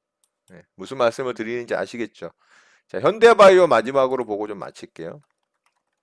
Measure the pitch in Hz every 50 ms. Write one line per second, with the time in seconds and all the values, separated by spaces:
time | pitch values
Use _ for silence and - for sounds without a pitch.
0 | _ _ _ _ _ _ _ _ _ _ 92 85 85 _ _ - 95 95 131 135
1 | 123 117 113 - 135 123 120 - 113 110 120 120 120 113 110 82 95 95 - 117
2 | 113 104 _ - - 82 _ _ _ _ _ _ _ _ _ _ _ _ - -
3 | 110 156 202 226 220 233 226 202 208 190 190 185 180 160 131 113 110 120 139 139
4 | 131 131 131 127 123 107 107 101 104 104 104 98 - 69 - - - - _ -
5 | 82 82 - 151 _ _ _ _ _ _ _ _ _ _ _ _ _ _ _ _